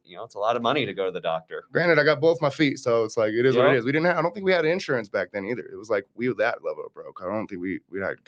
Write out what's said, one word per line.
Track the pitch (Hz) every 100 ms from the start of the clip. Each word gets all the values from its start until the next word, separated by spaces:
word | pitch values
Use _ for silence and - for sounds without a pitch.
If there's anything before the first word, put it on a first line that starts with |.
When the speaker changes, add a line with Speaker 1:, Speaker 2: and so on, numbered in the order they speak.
Speaker 1:
you | _ 90
know, |
it's | 117 -
a |
lot | 104
of | 120
money | 117 143 110
to |
go | 95 95
to |
the | 87
doctor. | 85 82 - 80 -
Speaker 2:
Granted, | 143 170 151
I |
got | 147 147
both | 160 165
my | 147
feet, | 131 147 -
so | - 117
it's | 110 -
like, | 110
it | 110
is | 127 123
what | 135
it |
Speaker 1:
Yep. | 135
Speaker 2:
is. |
We | 117
didn't | 143 170
have, | 175
I |
don't | 165
think | 208 190
we |
had | 180
insurance | 156 180 - 131 104
back | 104 92
then | 104
either. | 98 120
It | - 92
was | 107
like, | 104 98
we | - 127
were | 110
that | 117 -
level | 80 76 -
of |
broke. | - 67 -
I | 92
don't | 104 92
think | 92
we, | 92 87 -
we | 95
had, | 92 -